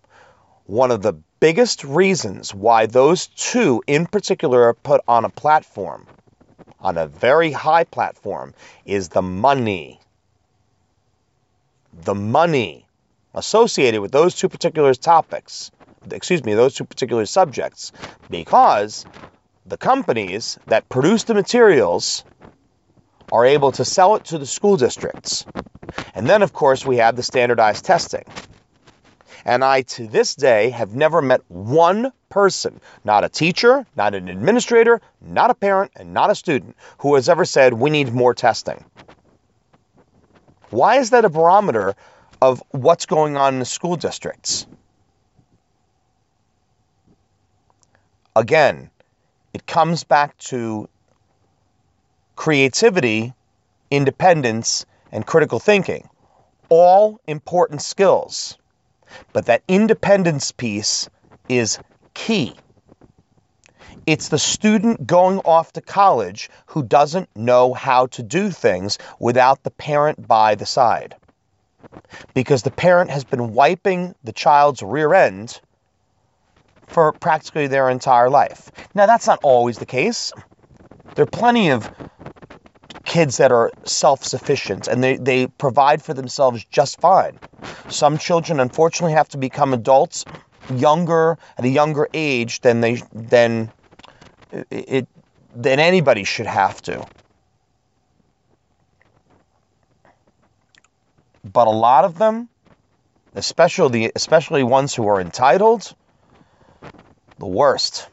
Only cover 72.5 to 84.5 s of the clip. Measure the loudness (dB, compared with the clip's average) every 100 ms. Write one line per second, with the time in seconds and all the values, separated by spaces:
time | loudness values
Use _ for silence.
72.5 | -2 -2 -2 2 2 2 -6 -6 -6 -2
73.5 | 2 2 2 -2 -4 -6 -12 -14 -4 2
74.5 | 4 2 0 -6 -4 2 2 2 -2 -14
75.5 | -18 _ _ _ _ _ _ _ _ _
76.5 | _ _ _ -4 0 2 0 -2 -2 -4
77.5 | -6 -2 0 0 0 2 4 4 4 0
78.5 | -4 -20 -20 -6 2 4 4 2 0 4
79.5 | 4 2 -4 -6 -4 -4 -4 -10 -14 -20
80.5 | _ _ _ -20 -20 -8 -2 -2 0 0
81.5 | 2 2 0 -4 -16 -20 -20 -20 -20 -20
82.5 | -20 _ _ -20 -18 -4 0 0 2 4
83.5 | 4 0 -4 -8 -2 0 0 -4 -6 -4